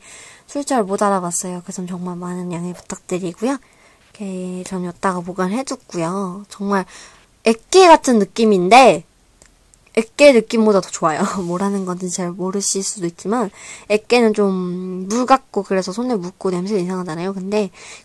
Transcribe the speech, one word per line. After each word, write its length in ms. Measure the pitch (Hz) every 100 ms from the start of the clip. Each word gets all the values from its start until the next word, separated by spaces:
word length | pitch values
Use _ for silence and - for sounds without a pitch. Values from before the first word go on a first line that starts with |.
| - - - - -
출처를 360 | 285 277 262
못 180 | 190 202
알아봤어요. 600 | 202 196 175 175 180 180
그 80 | 180
점 140 | 185 180
정말 280 | 180 180
많은 380 | 175 180 180 180
양해 220 | 170 175
부탁드리고요. 800 | 170 - 196 - 180 185 175 233 277 - _ _ _ _
이렇게 540 | - 196 185 180 180
전 200 | 180 190
여기다가 380 | 180 170 196 180
보관해뒀고요. 1200 | 175 180 185 226 269 262 - 175 165 196 190 190 208
정말 340 | - 202 202 180 - - - _ _
액계 420 | 220 220 - 370 359
같은 320 | 302 - 233
느낌인데, 840 | 190 - 220 190 180 240 247 175 - _ _ _ - _ _ _ _
액계 380 | - 226 - 285
느낌보다 500 | 233 220 233 214 196
더 80 | -
좋아요. 320 | - 165 147 208
<laughs> 80 | 196
뭐라는 440 | 175 175 196 202 185
건지 240 | 180 185
잘 220 | 175 175
모르실 500 | 185 185 202 196 196
수도 240 | 196 214 170
있지만, 440 | 170 185 247 196 - - - -
액계는 460 | 208 - 247 226
좀 500 | 208 196 185 180 180 185 185
물 220 | 190 233 254
같고 360 | 262 - 202
그래서 300 | 196 190 185
손에 220 | 190 254
묻고 360 | 220 175 - 190
냄새 280 | 180 190 214
이상하잖아요. 540 | 180 185 180 156 185
근데 360 | 196 190 208 196 - - -